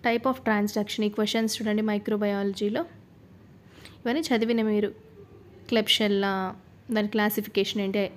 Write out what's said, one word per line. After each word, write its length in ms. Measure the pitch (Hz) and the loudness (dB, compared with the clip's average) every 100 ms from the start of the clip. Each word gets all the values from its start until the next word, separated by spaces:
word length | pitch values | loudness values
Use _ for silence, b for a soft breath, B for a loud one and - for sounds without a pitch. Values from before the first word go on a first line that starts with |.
| 247 | 2
type 180 | 233 247 | 2 0
of 60 | 254 - | -2 0
transaction, 540 | 208 202 214 208 - 214 | 2 2 0 -2 0 -2
ఈ 40 | 208 | 0
క్వశ్చన్స్ 340 | 214 226 226 - | 0 0 0 -2
చూడండి 260 | 214 208 214 | -2 0 0
మైక్రోబయాలజీలో 880 | 208 208 214 208 202 202 196 208 233 349 - - - - - - - - B B B | 0 0 0 0 0 -2 -2 -2 -2 -4 -10 -20 -20 -20 -20 -20 -20 -20 B B B
ఇవన్నీ 220 | 240 269 311 | -2 -2 2
చదివిన 300 | 240 226 233 220 | 2 2 2 2
మీరు. 180 | 208 202 - - - - - - - - | 2 0 -4 -20 -20 -20 -20 -20 -20 -2
Klebsiella, 640 | 226 214 - 214 196 196 190 190 - - - - 214 | 0 2 2 2 2 0 0 -4 -6 -20 -20 -6 -2
దాని 140 | 208 | 0
క్లాసిఫికేషన్ 680 | 214 208 214 208 - 190 214 | 2 2 0 -2 0 0 0
ఏంటి 180 | 196 202 190 | -2 0 -2